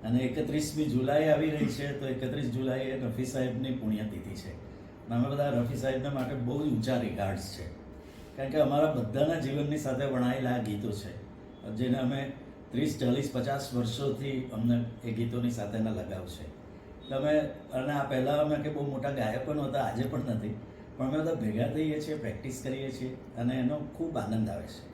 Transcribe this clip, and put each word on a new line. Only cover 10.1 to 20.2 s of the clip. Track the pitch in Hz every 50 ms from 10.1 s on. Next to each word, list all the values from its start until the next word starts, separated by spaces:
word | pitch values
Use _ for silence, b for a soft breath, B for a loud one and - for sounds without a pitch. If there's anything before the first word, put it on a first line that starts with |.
| 131 123 123 123 123 135 131 123
આ | 123 123
ગીતો | 107 107 104 101 - 113
છે, | 101 - - - - - - - - - - - - - - 104 107
જેને | 107 123 123 123 135
અમે | 131 123 135 139 139 - - - - - - - - -
ત્રીસ, | - 120 147 - - -
ચાલીસ, | 131 120 123 139 139 - -
પચાસ | 127 113 139 139 139 - - 123
વર્ષોથી | 123 113 110 - - 143 135 117 - 139 135 131 127 123 - 117
અમને | 107 117 120 120 120 117 113 - - -
એ | 117
ગીતોની | 107 113 117 113 117 123 120 120
સાથેના | 120 110 101 101 110 113 110 110
લગાવ | 104 92 82 80 95 92 92
છે. | - - - 78
એટલે | 78 - - - - - - - - - - - - 135
અમે, | 135 135 147 151 151 147 - - - - - -
અને | 127 131 143 147
આ | 143 135
પહેલાં | - 139 131 131 139 147 147
અમે | 151 147 139
કે | 139 - 151
બહુ | 151 143 143 143
મોટા | 135 135 - 139
ગાયક | 139 131 113 107 107 - -
પણ | - 147
નહોતા, | 147 143 127 120 139
આજે | 127 113 113 117 131
પણ | 120 -
નથી, | 123